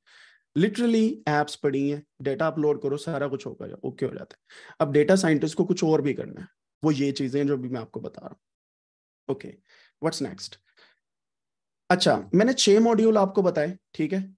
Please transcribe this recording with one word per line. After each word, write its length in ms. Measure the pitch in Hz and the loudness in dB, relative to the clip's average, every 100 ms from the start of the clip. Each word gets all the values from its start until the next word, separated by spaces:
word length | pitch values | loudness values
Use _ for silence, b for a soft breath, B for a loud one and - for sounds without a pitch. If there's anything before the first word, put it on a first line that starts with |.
| b b b b b 143 | b b b b b 0
Literally 540 | 208 214 240 226 220 311 - | 0 2 2 2 2 0 0
एप्स 260 | 147 151 - | 0 0 -2
पड़ी 340 | 147 135 139 | -2 0 -2
हैं, 140 | 147 - - | -4 -10 -10
डेटा 260 | 135 131 160 | -6 -2 -2
अपलोड 340 | 156 151 143 | 0 0 0
करो, 160 | 139 143 | -2 -4
सारा 300 | 165 143 143 | -4 -4 -4
कुछ 180 | 135 - | -6 -10
होगा, 320 | - - - | -12 -14 -10
ओके 220 | 131 131 131 | -12 -6 -6
हो 60 | |
जाता 240 | - - - | -6 -16 -20
है। 400 | _ - - - | _ -20 -20 -4
अब 120 | 151 | 2
डेटा 220 | 143 151 190 | 4 4 4
साइंटिस्ट 420 | 175 151 160 - | 4 2 2 0
को 80 | 180 | -2
कुछ 180 | 180 | 0
और 180 | 160 156 | 2 2
भी 120 | 143 | 0
करना 280 | - - - | -4 -8 -14
है, 60 | 185 _ _ _ | -18 _ _ _
वो 80 | 156 | 0
ये 200 | 139 143 | 2 0
चीजें 360 | 135 135 143 143 | -2 -2 0 0
जो 100 | 139 | -2
भी 120 | 123 | -4
मैं 120 | 123 | -8
आपको 180 | 110 - | -10 -12
बता 220 | - - | -12 -14
रहा 80 | - | -16
हूँ। 80 | - _ _ _ _ _ _ _ _ - | -18 _ _ _ _ _ _ _ _ -8
ओके, 260 | 135 - - b b b _ | -8 -10 -20 b b b _
what's 260 | 160 160 127 | -4 -4 -8
next? 280 | - - - b b b b _ _ _ _ _ _ _ _ - | -10 -16 -18 b b b b _ _ _ _ _ _ _ _ -2
अच्छा, 400 | 180 170 110 - 175 | 2 2 0 2 2
मैंने 180 | 233 | 2
छह 260 | 254 - 208 | 2 4 6
मॉड्यूल 380 | 233 226 220 214 | 6 4 4 4
आपको 240 | 190 202 | 2 2
बताए, 360 | 185 170 165 185 _ | 0 0 -2 -6 _
ठीक 200 | - 156 | -6 -4
है। 220 | 190 190 | -4 -6